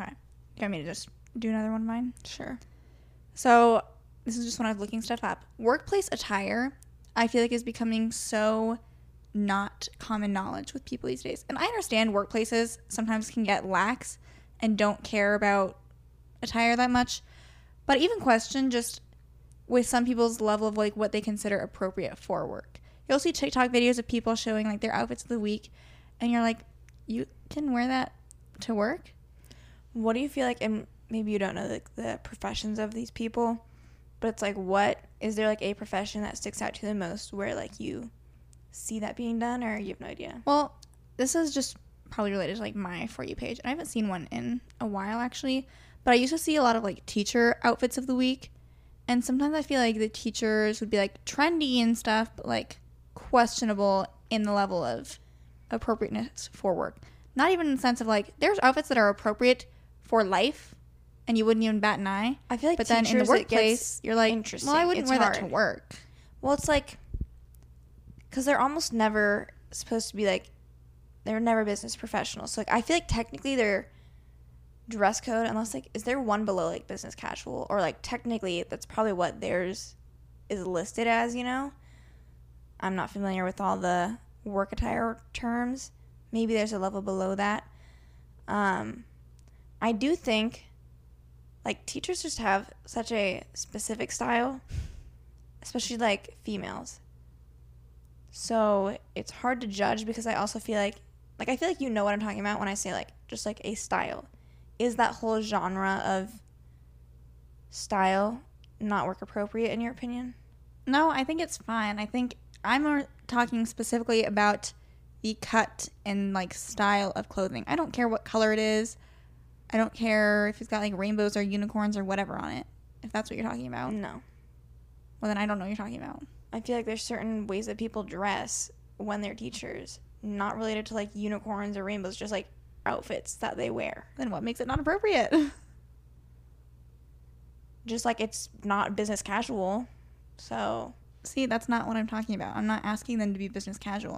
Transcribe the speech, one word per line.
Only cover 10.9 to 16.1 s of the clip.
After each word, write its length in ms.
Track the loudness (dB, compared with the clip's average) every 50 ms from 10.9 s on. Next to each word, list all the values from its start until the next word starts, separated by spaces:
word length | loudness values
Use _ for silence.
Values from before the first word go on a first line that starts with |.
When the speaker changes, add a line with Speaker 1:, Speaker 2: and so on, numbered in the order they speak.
| -10 -6 -4 -6
Speaker 1:
these 140 | -6 -4
days. 220 | -6 -8 -8 -8 -8 -8
And 100 | -2 0
I 60 | 0
understand 500 | 0 0 -2 -2 0 2 2 2 4 2
workplaces 640 | 0 0 0 -2 -2 0 2 2 0 0 0 -4 -12 -12 -8
sometimes 420 | -4 -4 -2 0 0 -2 -2 -2
can 120 | -2 0
get 240 | 2 2 2 0 0
lax 520 | 0 2 2 2 2 0 -4 -6 -14 -14 -14 -18 -20 -20 -20 -20 -20 -8 -2
and 180 | 2 2 4 4
don't 240 | 4 2 2 0
care 320 | -6 -2 2 4 4 4 4
about 440 | 4 4 4 6 4 4 2 -2 -12 -20 -20 -20 -20 -20 -20